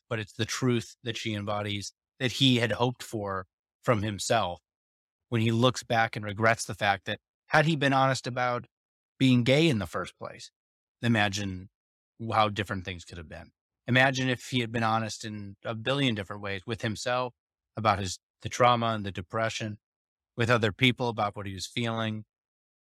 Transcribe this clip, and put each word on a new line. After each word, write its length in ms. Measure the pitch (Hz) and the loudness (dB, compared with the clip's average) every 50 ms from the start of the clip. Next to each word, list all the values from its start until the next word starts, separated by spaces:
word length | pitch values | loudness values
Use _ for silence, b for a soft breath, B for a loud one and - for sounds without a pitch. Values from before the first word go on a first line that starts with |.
| _ _ | _ _
but 100 | 120 110 | -6 -6
it's 140 | 104 - - | -6 -10 -6
the 120 | - 110 | -6 -4
truth 500 | - - - 135 127 120 117 113 - - _ - | -4 -2 0 2 2 2 2 -2 -6 -16 _ -10
that 140 | 120 110 | -8 -8
she 160 | - - 113 110 | -6 -6 -4 -4
embodies 600 | 104 101 104 104 104 104 104 104 101 101 - - _ _ _ _ _ | -4 -4 -4 -4 -4 -4 -4 -4 -6 -6 -10 -14 _ _ _ _ _
that 140 | 131 123 - | -4 -2 0
he 240 | - 139 131 123 | 4 4 6 6
had 160 | 117 120 113 104 | 4 2 0 0
hoped 300 | - 120 127 123 - - | 0 0 -2 -2 -6 -12
for 420 | - - 113 101 98 95 95 95 - _ _ _ _ _ _ _ | -10 -8 -8 -6 -4 -6 -6 -8 -10 _ _ _ _ _ _ _
from 180 | - 123 101 101 | 2 2 2 0
himself 560 | 110 101 - - - 120 113 101 87 87 - _ _ _ _ _ _ _ _ _ _ _ _ _ _ | -2 -4 -6 0 0 2 2 2 -2 -6 -10 _ _ _ _ _ _ _ _ _ _ _ _ _ _
when 120 | 123 113 | 0 2
he 100 | 110 117 | 2 2
looks 320 | 113 113 123 127 120 - - | 2 4 4 4 2 2 -2
back 320 | - 120 113 113 110 - | 0 2 2 2 2 -2
and 100 | 113 104 | -8 -8
regrets 400 | 104 104 101 110 113 117 - - | -8 -4 2 4 4 4 2 -2
the 80 | - 107 | -8 -6
fact 300 | - 110 101 98 92 - | 0 0 0 0 0 -2
that 140 | - 104 - _ _ _ _ _ | -6 -8 -8 _ _ _ _ _
had 180 | _ - 156 151 | _ 4 4 4
he 100 | 160 165 | 4 2
been 180 | 139 143 135 139 | 2 2 2 4
honest 340 | 135 135 135 131 - - | 4 4 2 2 -2 -4
about 380 | 127 120 123 123 123 123 120 - - _ _ _ _ _ _ _ _ _ | -6 -4 -2 -2 -2 -2 -4 -6 -12 _ _ _ _ _ _ _ _ _
being 260 | _ 131 131 127 123 117 | _ 4 6 6 6 6
gay 260 | 123 131 151 165 165 | 4 4 4 4 4
in 100 | 131 107 | 2 0
the 80 | 92 | -2
first 300 | - - 98 87 - - _ | -4 -6 -8 -8 -8 -12 _
place, 320 | - - - - - - _ _ _ _ _ _ _ _ _ _ | -14 -14 -14 -16 -18 -20 _ _ _ _ _ _ _ _ _ _
imagine 680 | - 117 117 107 104 104 95 104 104 98 92 92 92 - _ _ _ _ _ _ _ _ _ _ 117 110 | 0 2 4 4 4 2 0 -4 -6 -6 -8 -10 -12 -16 _ _ _ _ _ _ _ _ _ _ -8 0
how 180 | 104 110 107 107 | 2 2 2 2
different 340 | 104 107 98 - 101 95 87 | 0 -2 -4 -4 -4 -6 -6
things 200 | 98 92 85 - | -8 -10 -12 -14
could 120 | - - | -14 -14
have 120 | 85 80 76 | -14 -14 -14
been. 220 | 78 80 82 - _ _ _ _ _ _ _ | -16 -16 -18 -20 _ _ _ _ _ _ _
Imagine 420 | - 123 127 131 139 131 127 131 131 | 2 4 4 4 4 2 0 0 0
if 180 | 127 - - | -2 -4 -4
he 120 | - 131 123 | -4 -2 -2
had 120 | 117 113 | -2 -2
been 120 | 117 120 113 | -2 -2 0
honest 400 | 110 110 113 110 107 - - - | 0 0 0 -2 -4 -8 -10 -10
in 320 | 110 107 104 101 101 98 _ - | -12 -10 -10 -12 -14 -16 _ -10
a 100 | 120 117 | -8 -8
billion 380 | 110 110 127 135 143 139 127 110 | -6 -2 -2 0 2 2 0 0
different 260 | 104 95 - 104 104 | -2 -6 -8 -10 -10
ways 200 | 101 98 98 95 - | -8 -8 -8 -8 -6
with 140 | 120 117 - | -8 -6 -4
himself 520 | - 113 104 - - 123 123 127 127 120 - _ _ _ _ _ _ _ _ | -4 -6 -6 -4 -4 -4 -2 -2 -4 -6 -8 _ _ _ _ _ _ _ _
about 220 | - 110 110 101 92 | 0 2 2 2 2
his, 200 | 98 90 - - _ _ _ _ | 0 -6 -8 -10 _ _ _ _
the 80 | - 104 | -12 -10
trauma 380 | - - 123 123 123 117 117 | 0 4 4 6 6 4 2
and 180 | 113 113 107 101 | -2 -2 -2 -6
the 60 | 101 | -8
depression, 640 | 90 101 92 - - 113 113 110 - - 113 107 104 - _ _ _ _ _ _ _ _ _ _ _ | -8 -10 -10 -6 -4 -2 -2 -2 -2 -4 -8 -8 -8 -12 _ _ _ _ _ _ _ _ _ _ _
with 140 | - 117 107 | -2 2 4
other 220 | 123 110 113 107 92 | 4 4 4 0 2
people 340 | - 131 127 110 - 127 | 4 2 2 4 2 -2
about 280 | 120 110 110 104 104 - | -2 0 0 -2 -2 -4
what 100 | 107 95 | -6 -10
he 80 | 101 98 | -10 -8
was 120 | 92 - | -10 -10
feeling, 600 | - - 123 120 117 113 113 113 110 107 107 107 _ _ _ _ _ _ _ _ _ _ _ _ | -8 -6 -4 -4 -2 -2 -2 -4 -4 -6 -8 -12 _ _ _ _ _ _ _ _ _ _ _ _